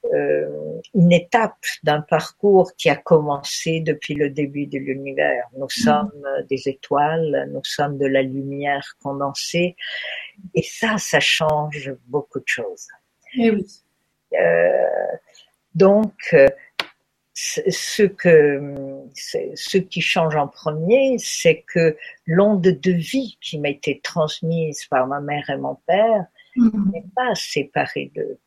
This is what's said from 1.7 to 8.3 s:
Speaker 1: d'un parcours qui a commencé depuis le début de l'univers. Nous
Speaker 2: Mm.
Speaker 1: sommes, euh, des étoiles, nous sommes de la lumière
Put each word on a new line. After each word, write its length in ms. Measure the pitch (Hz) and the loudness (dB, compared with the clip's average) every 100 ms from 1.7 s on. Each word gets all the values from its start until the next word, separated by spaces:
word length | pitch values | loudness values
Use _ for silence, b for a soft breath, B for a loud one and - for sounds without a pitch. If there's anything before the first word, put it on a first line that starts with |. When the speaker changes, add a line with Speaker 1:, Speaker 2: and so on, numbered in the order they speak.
| - | -4
Speaker 1:
d'un 200 | 151 151 | -2 -2
parcours 760 | 151 160 - _ 202 190 180 - | 0 -2 -2 _ 4 6 4 0
qui 140 | 165 | 0
a 60 | 139 | 0
commencé 840 | - 160 151 143 - - 160 160 | 4 4 4 -4 -6 -6 -4 -2
depuis 340 | 160 151 - | -2 -4 -6
le 140 | 147 143 | -2 -2
début 380 | 135 139 143 139 | -2 -4 -4 -6
de 120 | 139 | -8
l'univers. 680 | 135 135 139 135 147 127 - 135 | -6 -8 -8 -6 -2 -2 -6 -10
Nous 80 | |
Speaker 2:
Mm. 180 | 135 - | -8 -2
Speaker 1:
sommes, 280 | 147 147 202 147 139 | 2 2 0 -8 -8
euh, 160 | 135 | -8
des 260 | - 135 139 | -4 -6 -6
étoiles, 800 | 135 - 143 147 165 160 139 139 | -8 -4 0 0 0 -2 -4 -4
nous 140 | 135 | -10
sommes 320 | - - 143 139 | -8 -4 -4 -2
de 100 | 139 | 0
la 140 | 135 | 0
lumière 760 | 135 | -2